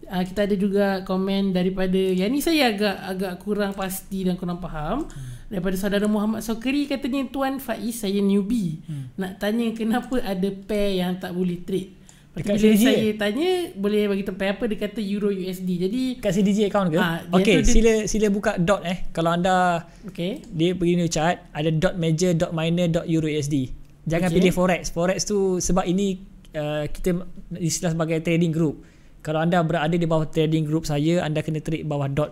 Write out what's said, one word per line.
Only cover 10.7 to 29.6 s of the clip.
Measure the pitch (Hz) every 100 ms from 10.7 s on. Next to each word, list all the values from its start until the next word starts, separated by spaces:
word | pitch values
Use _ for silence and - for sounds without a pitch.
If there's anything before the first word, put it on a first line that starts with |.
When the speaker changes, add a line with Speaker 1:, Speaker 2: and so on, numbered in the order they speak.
| 214 202 190
Speaker 1:
yang | 180 180
tak | 185
boleh | 175 185 175
trade?" | - 190 - - - - -
Lepas | -
tu |
Speaker 2:
Dekat | 151
Speaker 1:
bila | 208
Speaker 2:
C | 214
D | 214
G | 247
Speaker 1:
saya | -
Speaker 2:
eh? | 220 214
Speaker 1:
tanya, | 208 214 349 370 339
boleh | 190 202 208 208
bagi | 196
tu | 196
pair | 190 196
apa, | 196 240
dia | 214
kata | 208 220
Euro | 196 202 208
U | 196 180
S | 185
D. | 185 180
Jadi | 185 240 262 247
Speaker 2:
Kat | 208
C | 180
D | 202
G | 202 202
account | 202 185
ke? | 160
Speaker 1:
Ah, | 180 165
dia | 170
Speaker 2:
Okey, | 180 196 175
Speaker 1:
tu |
dia | -
Speaker 2:
sila, | 240 226 220 214
sila | 214 208
buka | 202 208 190
dot, | 170 196 165
eh. | 180 -
Kalau | - 165
anda | 170 185 185 180 170 - - 196
Speaker 1:
Okey. | - 175 277 -
Speaker 2:
dia | 160 170
pergi | 185 175
new | 175 170
chart, | 165 160 175 -
ada | - 156
dot | 160 185 185
major, | 165 160 185
dot | 170 170
minor, | 165 165 170 175
dot | 165 -
Euro | 160 156
U |
S | 151 143
D. | 147 127 - - - -
Jangan | 160 180
Speaker 1:
Okey. | 170
Speaker 2:
pilih | 180
forex. | 175 180 165 -
Forex | 170 175 185 -
tu | 208 190 185
sebab | - 185 185
ini, | 180 202 185 - - -
uh, | 156 147 151 147
kita | - 185 180 180 - - 175
istilah | 170 160 180
sebagai | 165 160 165
trading | 165 165 170
group. | 156 160 - - - - -
Kalau | - 156
anda | 165
berada | 180